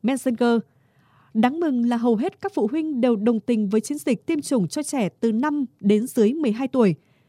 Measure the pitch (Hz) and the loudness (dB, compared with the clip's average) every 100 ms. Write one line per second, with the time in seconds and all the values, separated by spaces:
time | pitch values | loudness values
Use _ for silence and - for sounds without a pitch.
0 | 226 269 262 226 240 233 - _ _ _ | -4 -2 -2 0 2 0 -2 _ _ _
1 | _ _ _ 220 247 320 330 247 233 233 | _ _ _ 0 2 2 -2 0 0 0
2 | 240 214 359 - 392 311 214 311 311 254 | 0 0 -2 -6 -6 -2 -2 -2 -2 0
3 | 247 214 220 226 - 220 202 220 - 294 | 0 2 0 0 0 -2 0 -2 -2 -4
4 | 294 214 - 320 - 254 175 302 - 277 | -2 -2 -2 -4 0 0 0 -4 -4 -4
5 | 185 - 233 220 302 294 254 - 196 214 | -4 -2 -2 0 0 -2 -4 -2 2 2
6 | 254 247 214 311 262 220 269 262 208 147 | 2 2 2 2 -2 -2 -2 2 2 2
7 | _ _ | _ _